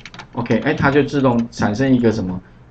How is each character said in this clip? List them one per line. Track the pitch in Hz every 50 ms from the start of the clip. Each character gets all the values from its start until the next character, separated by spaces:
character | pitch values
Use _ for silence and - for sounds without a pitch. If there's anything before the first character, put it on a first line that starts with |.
| - - - - - - -
OK， | 123 117 - 117 110
哎， | - 139 156
它 | - 160 139 135
就 | 147 135
自 | 135 - 143
动 | 131 131 117 117 117 -
产 | - - 110 104 104
生 | 107 135 135 131
一 | 123
个 | 120 113 104
什 | 107 92
么？ | 92 90 92 - - - - - -